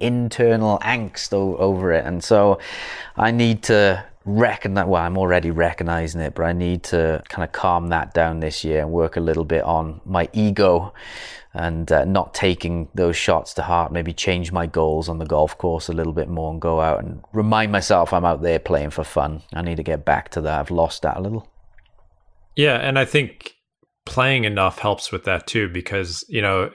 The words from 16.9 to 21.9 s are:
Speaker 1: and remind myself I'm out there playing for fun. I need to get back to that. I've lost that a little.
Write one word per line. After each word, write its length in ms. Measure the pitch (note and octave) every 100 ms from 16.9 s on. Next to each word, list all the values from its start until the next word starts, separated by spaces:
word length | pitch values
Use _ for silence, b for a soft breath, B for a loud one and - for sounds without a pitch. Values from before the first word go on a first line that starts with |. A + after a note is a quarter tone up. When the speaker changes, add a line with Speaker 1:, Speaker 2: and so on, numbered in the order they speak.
| G#1
Speaker 1:
and 200 | - - -
remind 400 | G#2+ G#2+ A2 A2
myself 400 | G2+ - F#2 E2
I'm 140 | F2+ F2
out 160 | D#2
there 180 | E2+ E2
playing 300 | - D#2+ D2
for 160 | D#2 D2+
fun. 360 | - D2 D#2 -
I 80 | E2
need 160 | E2+ E2
to 60 |
get 200 | D#2+ D2+
back 260 | C#2+ C#2+ -
to 100 | D#2+
that. 180 | D#2 D2+
I've 120 | D2
lost 320 | E2+ E2 -
that 140 | D#2 -
a 40 |
little. 280 | G2 A2 - - - - -